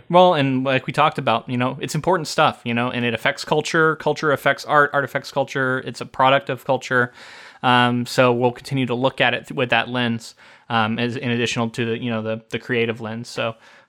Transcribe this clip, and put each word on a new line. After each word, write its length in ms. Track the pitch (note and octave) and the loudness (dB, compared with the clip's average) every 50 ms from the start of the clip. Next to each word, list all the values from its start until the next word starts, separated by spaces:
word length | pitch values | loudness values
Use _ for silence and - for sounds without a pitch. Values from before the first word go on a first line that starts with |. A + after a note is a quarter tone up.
| - - | -2 2
Well, 240 | E3+ F3 F#3 F3+ F3 | 6 6 6 6 6
and 300 | D3 C3+ C#3 C3 B2+ C3 | 4 2 0 0 0 0
like 240 | C3+ - - - | 0 0 -2 -2
we 60 | D#3+ - | -2 0
talked 240 | D3+ D3 D#3 - - | 2 2 2 0 0
about, 280 | C3+ B2 A2+ A2+ - | 0 0 0 0 -2
you 100 | - B2+ | -4 -4
know, 200 | A#2+ B2+ C3 C3 C#3 | -2 -2 -4 -4 -6
it's 120 | - C3+ - | -8 -6 -6
important 340 | D3+ - E3+ F#3 E3+ D3+ | -2 0 0 0 0 -2
stuff, 340 | - - E3 D3+ B2+ G#2+ - - | -2 0 2 2 2 0 -2 -4
you 100 | A#2+ A#2 | -4 -2
know, 160 | A#2+ B2 B2+ | -2 -2 -2
and 160 | - B2 A#2+ | -2 -2 -2
it 80 | A#2+ A#2 | -2 -2
affects 320 | - - C#3 C#3 - - | -2 -2 -2 -2 -2 -2
culture. 500 | - D#3+ D3+ C#3+ - - E3 D#3+ D#3+ D3+ | -2 0 0 0 0 2 2 2 2 0
Culture 340 | - - D3+ D3 - D#3+ D3+ | 0 -2 -2 -2 0 0 0
affects 340 | C#3 - - C#3+ C3 - - | 0 2 2 0 0 0 0
art. 240 | - D3 D3 C#3+ - - | 2 4 4 4 4 2
Art 100 | C#3+ C3+ | -2 -2
affects 260 | - - C#3 C3 - | -2 -4 -8 -8 -6
culture. 480 | - C#3+ C3+ - - C#3 C3 C3 B2+ C3 - | -4 -4 -4 -2 -2 -2 -2 -2 -2 -4 -6
It's 160 | B2+ A#2+ - | -8 -10 -12
a 40 | B2 | -12
product 440 | - - - C3 C3 C#3 C3+ - - | -6 0 2 4 6 4 4 2 -2
of 160 | C3 A#2+ - | -8 -4 -2
culture. 460 | - C3 B2 - - C3 B2 A#2+ A#2+ - - - - - - - - - - - | -2 -2 -2 -2 0 0 0 0 0 -4 -12 -20 -20 -20 -20 -20 -20 -10 -2 2
Um, 420 | B2+ B2 B2 B2 B2 B2 A#2+ A#2+ | 4 4 4 4 4 2 0 -4
so 280 | - - C3 B2+ B2 A#2+ | -2 2 4 4 4 4
we'll 180 | A#2+ B2+ A#2+ | 4 2 0
continue 340 | A#2+ - - - C#3 C3+ B2+ | 0 -2 -8 -6 -4 -2 -2
to 80 | A#2+ A#2+ | -2 -2
look 240 | A#2+ C3 C3 - - | 0 0 0 0 0
at 120 | C3 A#2+ B2+ | 0 0 0
it 140 | - - | -2 -6
th-, 40 | - A#2+ | -8 -6
with 140 | C3+ B2+ B2 | -4 -2 0
that 200 | A#2+ A#2 - A#2+ | 0 0 0 0
lens, 460 | B2 B2+ B2 A#2 A#2 A2+ - - - _ - - - - _ - | -2 -2 -2 -2 -2 -4 -8 -12 -20 _ -20 -20 -20 -18 _ -2
um, 280 | A#2 A2+ G#2+ G#2+ A2+ A#2+ | 0 0 0 0 0 -2
as 160 | A#2+ A#2+ A#2+ | -4 -4 -4
in 140 | C3 C#3 A#2+ | -4 -4 -2
additional 380 | A#2+ A#2+ A#2 A2 - B2 A#2 A2+ | -2 0 -2 -2 -2 -2 -4 -4
to 140 | - C3+ A#2 | -4 -4 -4
the, 120 | A2+ A2+ A#2 | -4 -4 -4
you 100 | B2 A#2+ | -4 -4
know, 120 | A2+ A2 | -4 -4
the, 200 | A2 A2 A2 A2+ - _ | -4 -4 -6 -8 -8 _
the 100 | - A2+ | -10 -8
creative 420 | - - B2+ A#2 A#2 A#2 A2 A2+ | -6 -2 -2 0 0 0 -2 -6
lens. 260 | A2 G#2+ A2+ A#2 A#2+ | -8 -10 -10 -10 -12
So 280 | - - B2 A#2 A#2 A2+ _ _ - - - _ | -10 -8 -6 -6 -6 -6 _ _ -20 -20 -20 _